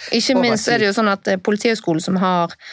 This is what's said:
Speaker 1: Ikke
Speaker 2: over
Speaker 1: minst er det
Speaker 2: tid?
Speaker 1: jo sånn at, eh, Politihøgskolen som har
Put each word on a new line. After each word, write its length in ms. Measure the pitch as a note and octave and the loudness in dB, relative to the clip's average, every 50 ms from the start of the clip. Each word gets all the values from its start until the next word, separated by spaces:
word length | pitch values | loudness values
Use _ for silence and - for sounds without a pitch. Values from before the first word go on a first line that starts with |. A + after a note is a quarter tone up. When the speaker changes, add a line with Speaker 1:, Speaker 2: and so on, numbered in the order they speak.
| - - | -6 -2
Speaker 1:
Ikke 240 | A#3+ A#3 A3 - C4 | -2 0 2 2 2
Speaker 2:
over 80 | B3+ B3 A#3 | 2 2 2
Speaker 1:
minst 180 | A3+ G#3+ - | 0 0 0
er 40 | A#3 A#3+ | 0 0
det 80 | A3+ A3 | 2 2
Speaker 2:
tid? 40 | G3+ | 0
Speaker 1:
jo 80 | G3+ | 0
sånn 140 | A#3 A3 G#3 G3 | 0 0 0 0
at, 140 | G3 - G#3 | -2 -2 -2
eh, 80 | G3 F#3+ | -4 -2
Politihøgskolen 640 | - - G#3 G3+ - A#3 A3+ G#3+ - F3 E3 D#3+ - | 0 -2 0 0 0 0 0 0 -2 -2 -2 -2 -2
som 160 | - F#3+ F#3 | -2 -2 0
har 320 | F#3+ F#3 F3+ F3 E3+ E3+ - - - - | 2 2 2 2 0 -2 -4 -12 -20 -20